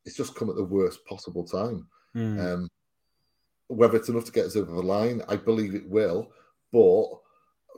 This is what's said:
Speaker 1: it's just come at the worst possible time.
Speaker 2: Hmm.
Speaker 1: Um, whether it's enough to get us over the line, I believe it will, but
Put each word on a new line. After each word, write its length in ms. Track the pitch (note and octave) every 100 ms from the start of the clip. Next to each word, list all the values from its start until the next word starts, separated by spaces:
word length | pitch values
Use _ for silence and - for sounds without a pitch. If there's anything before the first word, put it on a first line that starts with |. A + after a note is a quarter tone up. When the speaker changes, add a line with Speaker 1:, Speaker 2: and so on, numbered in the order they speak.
Speaker 1:
it's 120 | - -
just 180 | B2 -
come 120 | A2
at 60 | G#2+
the 80 |
worst 400 | F#2+ G2 F#2 - -
possible 380 | F#2+ - F2
time. 420 | F2 F#2 A#2 G#2+ - _ _
Speaker 2:
Hmm. 240 | A#2 A2 G#2+
Speaker 1:
Um, 300 | F2 F2+ F2 - _ _ _ _ _ _ _ _ _
whether 280 | A#2 A#2 A2+
it's 120 | A2+
enough 160 | A#2 -
to 60 |
get 140 | A2+ G2+
us 100 | G#2
over 140 | E2+
the 100 | E2+
line, 400 | F#2 G2+ A#2 A#2 -
I 80 | G2+
believe 380 | A2+ A2+ G#2
it 140 | G2 F#2
will, 420 | F2+ G2+ F2+ A2+ _ _ _ _
but 320 | A#2 A2+ G2 - - _ _ _ _ _